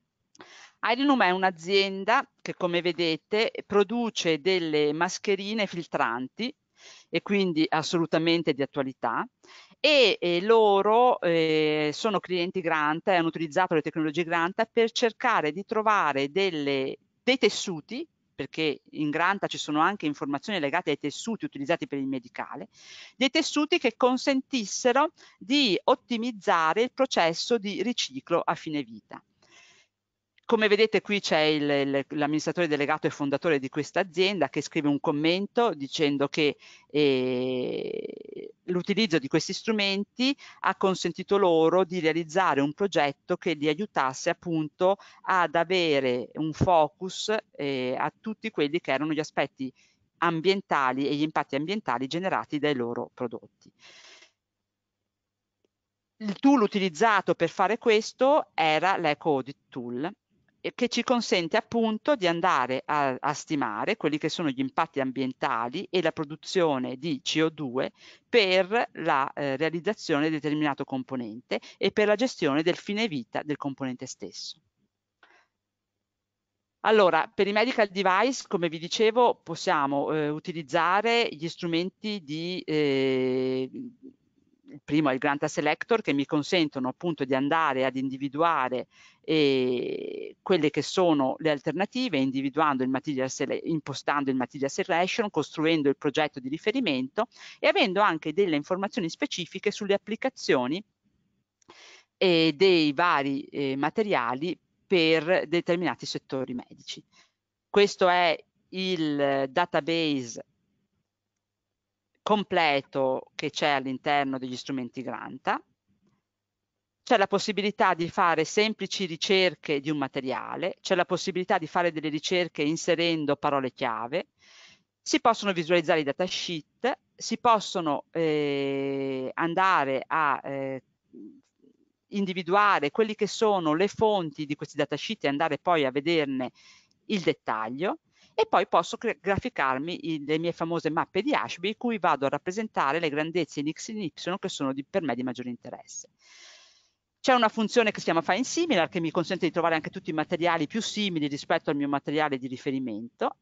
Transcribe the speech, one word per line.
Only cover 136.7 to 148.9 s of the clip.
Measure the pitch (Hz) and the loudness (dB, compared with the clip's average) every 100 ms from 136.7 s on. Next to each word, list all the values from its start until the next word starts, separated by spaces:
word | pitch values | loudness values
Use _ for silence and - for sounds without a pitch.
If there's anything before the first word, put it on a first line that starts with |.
| - _ _ - | -20 _ _ -6
il | 208 | -2
dettaglio, | 165 147 - 110 110 131 185 320 _ _ _ | 0 -2 -4 -4 -4 -4 -4 -6 _ _ _
e | - 440 | -4 2
poi | 190 190 | 2 4
posso | 180 170 - | 2 2 -2
cre-, | 233 - | -4 -4
graficarmi | - 196 254 - 139 131 156 180 170 | -2 -2 -2 -2 0 0 -4 -6 -4
i, | 160 | -4
le | 143 156 | -2 -2
mie | 170 | -2
famose | 165 165 165 165 | -4 -4 -2 -2
mappe | 165 139 190 | -2 -2 -2
di | 247 | 0
Ashby, | 262 117 - 180 214 | -2 -2 -6 -6 -4
cui | 240 226 | -4 0
vado | 170 143 | 0 2
a | 135 | 0
rappresentare | 143 - 185 220 - 147 151 | -2 -4 -6 -4 0 0 2
le | 170 | 0
grandezze | 143 156 170 160 - | 0 0 0 -2 -2
in | 143 | -4
X | - - | -6 -8
e | |
in | 220 | -6
Y | 180 - - 185 | -6 -6 -6 -6
che | 190 | -6
sono | - 139 | -4 -4
di, | 135 139 | -4 -4
per | 196 | -4
me | 156 | -2
di | 120 | -2
maggiore | 127 123 123 | -6 -8 -10
interesse. | 120 - - - - - _ _ - - - _ _ _ _ _ _ | -10 -12 -16 -16 -18 -18 _ _ -20 -20 -20 _ _ _ _ _ _
C'è | - | 2
una | 254 226 | 4 4
funzione | - 214 247 220 | 2 0 2 2
che | 196 | 0
si | |
chiama | 185 165 | -2 0
Find | 160 185 | 0 0
Similar, | 254 - 339 214 | -2 -2 0 2
che | 160 | 0